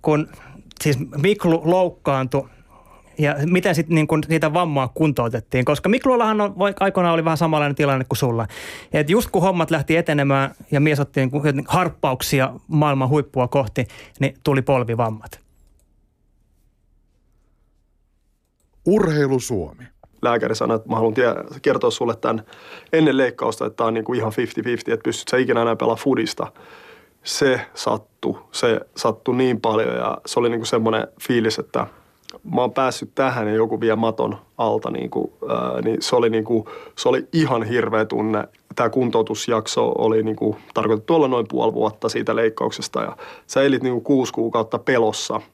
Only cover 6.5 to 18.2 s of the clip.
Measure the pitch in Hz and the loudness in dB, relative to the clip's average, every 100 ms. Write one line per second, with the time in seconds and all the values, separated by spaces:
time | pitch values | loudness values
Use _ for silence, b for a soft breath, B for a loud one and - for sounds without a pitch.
6.5 | 180 202 196 196 190 175 165 165 156 165 | 0 -2 2 0 2 2 2 0 0 2
7.5 | 151 143 143 143 135 127 120 135 117 113 | 2 0 0 2 0 -2 -2 0 0 -4
8.5 | B B B B 151 147 208 226 190 185 | B B B B -2 2 2 2 0 2
9.5 | 180 156 160 139 165 170 147 139 139 135 | 2 0 0 2 0 2 0 2 2 0
10.5 | - - 147 151 143 143 - 131 143 147 | -6 -2 2 2 2 0 0 0 0 0
11.5 | 135 - 175 175 - 139 131 - 139 131 | -2 0 0 0 -2 -2 -2 0 0 0
12.5 | - - 156 147 135 131 147 143 135 123 | -4 -2 2 2 2 2 2 0 -2 0
13.5 | 143 113 - 110 B B - 135 - - | 0 0 -4 -6 B B -4 -4 -2 0
14.5 | 135 127 131 120 113 113 110 - - _ | 0 2 0 0 -2 -2 -4 -14 -20 _
15.5 | _ _ _ _ _ _ _ _ _ _ | _ _ _ _ _ _ _ _ _ _
16.5 | _ _ _ _ _ _ _ _ _ _ | _ _ _ _ _ _ _ _ _ _
17.5 | _ _ _ _ _ _ _ | _ _ _ _ _ _ _